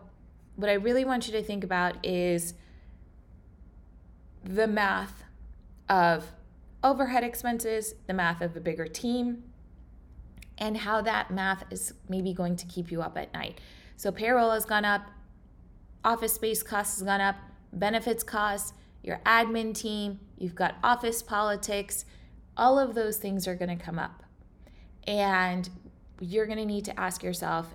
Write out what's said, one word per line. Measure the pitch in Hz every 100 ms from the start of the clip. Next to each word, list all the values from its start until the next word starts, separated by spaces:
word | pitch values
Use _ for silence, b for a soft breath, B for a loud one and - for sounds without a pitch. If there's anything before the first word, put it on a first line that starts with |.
| - - - - - -
what | 208
I |
really | 202 220 254 262
want | 247 -
you |
to | 214
think | 208 202
about | 185 180 180 -
is | - 180 180 170 170 - B B B B - - - - - - - - - - - - - -
the | 185 196 220
math | 208 196 190 196 - - - - - - - -
of | 190 170 165 - - - - - -
overhead | 269 262 247 247
expenses, | 233 - 240 233 226 220 214 - -
the |
math | 185 170 170
of | 175
a | 165
bigger | 165 160 160
team, | - 240 247 240 240 - - - - - - - - - - - -
and | 214 220
how | 208 220
that | 220 214 -
math | 185 190 185 -
is | 185 - - -
maybe | 190 185
going | 180 175 175
to | 175
keep | 180 170
you | 165
up | 165 151
at | 147
night. | 156 - - B B B -
So | 202
payroll | 202 226 254 226
has | 220 220
gone | 214
up, | 208 202 - - - - - - - - - -
office | 226 226 220
space | - 226 214
costs | - 202 202 -
has |
gone | 190 196
up, | 196 196 - - -
benefits | 175 202 226 233 226
costs, | - 214 208 202 - B B B
your | - -
admin | 214 226 226 226 220
team, | 214 220 214 202 196 - -
you've | 180
got | 180 180 -
office | 233 240 233 226
politics, | - 208 214 202 214 202 202 - - B B B - -
all | 247 269
of | 262
those | 226 214 214
things | 202 196 185
are |
gonna | 180 180 170
come | 170 165
up. | - - - - - - B B B - -
And | 208 196 185 185 180 180 - - - - -
you're | 175 214 214
gonna | 220 214
need | 208
to | 208 -
ask | 185 180
yourself, | 180 175 165 165 165